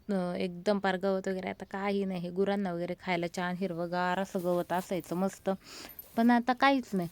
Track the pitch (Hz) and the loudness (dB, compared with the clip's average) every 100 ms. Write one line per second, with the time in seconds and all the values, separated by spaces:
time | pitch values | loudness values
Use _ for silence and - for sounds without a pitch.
0 | - 190 180 185 190 175 185 202 196 185 | -4 -2 0 -2 -4 -2 0 2 2 0
1 | 196 190 190 185 196 190 190 196 202 196 | 0 0 0 -4 -4 -6 -8 -4 -2 0
2 | 196 180 175 180 196 202 190 170 175 175 | 0 -2 -4 0 0 2 0 -2 -4 -4
3 | - 175 170 - 180 180 190 165 175 180 | -2 0 0 -2 -2 -2 -2 -2 -2 0
4 | 180 180 196 196 175 175 170 175 - 180 | 0 0 0 0 2 2 2 -2 -2 -4
5 | - 170 190 - - 190 - - - - | -2 0 0 -2 -4 -4 -6 -16 -16 -18
6 | - - 233 240 240 247 277 277 247 196 | -8 2 6 6 4 4 4 4 2 -2
7 | 170 | -2